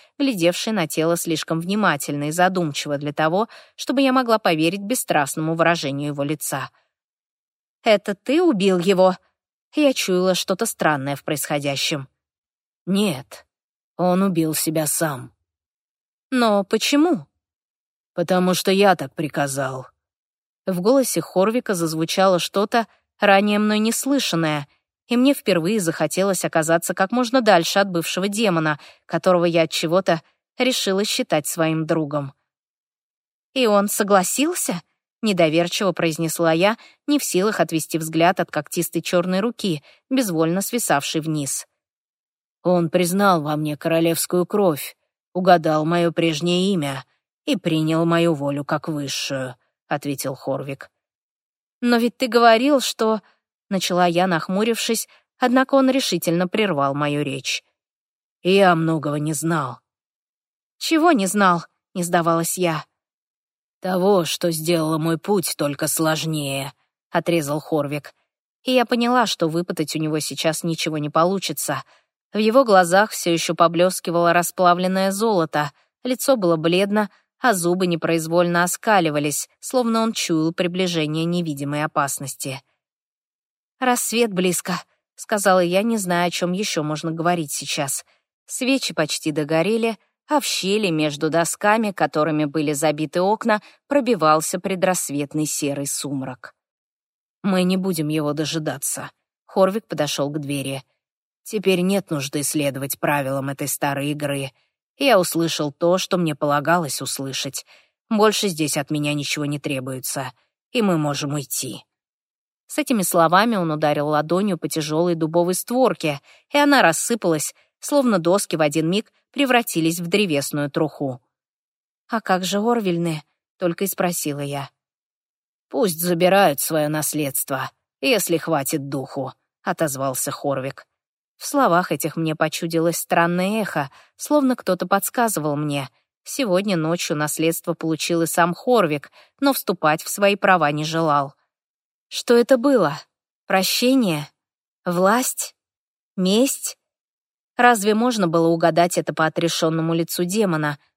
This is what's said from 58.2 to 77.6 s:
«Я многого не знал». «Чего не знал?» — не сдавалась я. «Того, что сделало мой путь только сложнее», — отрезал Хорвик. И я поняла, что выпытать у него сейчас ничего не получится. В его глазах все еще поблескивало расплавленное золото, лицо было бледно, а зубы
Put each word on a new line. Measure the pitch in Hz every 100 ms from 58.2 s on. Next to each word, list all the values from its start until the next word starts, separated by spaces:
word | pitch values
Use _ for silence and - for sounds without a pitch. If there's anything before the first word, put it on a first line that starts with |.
| _ _
«Я | 175 196 185
многого | 165 160 160 143 147
не | 151
знал». | 147 165 165 127 123 _ _ _ _ _ _ _ _ _ -
«Чего | - 320 339
не | 269 190
знал?» — | 208 196 175 - _ _
не | 190
сдавалась | 175 175 165 165 165 -
я. | 170 156 - _ _ _ _ _ _ _ _ _
«Того, | 185 185 190 196
что | 160 - 175
сделало | 160 160 165 156 160
мой | 160 165
путь | - 202 - -
только | 147 143 151
сложнее», — | - 160 156 160 156 143 135 139 - _ _ _
отрезал | 175 170 170 143 151
Хорвик. | - 156 143 147 - _ _ _ _ _
И | -
я | 254
поняла, | 233 247 240 247 226
что | - 160
выпытать | 165 175 185 156
у | 160
него | 156 156
сейчас | - 151 165 151
ничего | 170 160 160 151
не | 147
получится. | 160 175 196 - 147 - 131 - _ _ _ _
В | 208
его | 214 247
глазах | 240 190 175 190 220
все | - 175
еще | 165 -
поблескивало | 160 170 165 180 180 - 170 170
расплавленное | 170 170 - 180 175 185 190 196
золото, | 196 226 190 160 151 147 - _ _
лицо | 254 254 - 254
было | 180 165
бледно, | 165 175 202 208 202 _ _ _
а | 180
зубы | 185